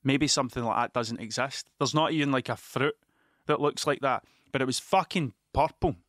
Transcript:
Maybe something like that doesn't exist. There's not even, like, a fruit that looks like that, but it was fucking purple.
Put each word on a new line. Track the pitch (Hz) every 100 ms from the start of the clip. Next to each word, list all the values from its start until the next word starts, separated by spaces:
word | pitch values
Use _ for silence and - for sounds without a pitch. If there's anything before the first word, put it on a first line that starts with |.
Maybe | 135 135 147
something | - 131 131
like | 117 110
that | 120
doesn't | 123 113 117
exist. | 110 113 131 - - _
There's | 135
not | 156 160
even, | 160 143
like, | 131 -
a | -
fruit | - - 143 - _ _ _ _ -
that | 151
looks | 143 - 151
like | 139
that, | 135 117 _ _ _
but | 131
it | 131
was | 131
fucking | - 190 170 190 139 - _
purple. | 135 156 - 175 101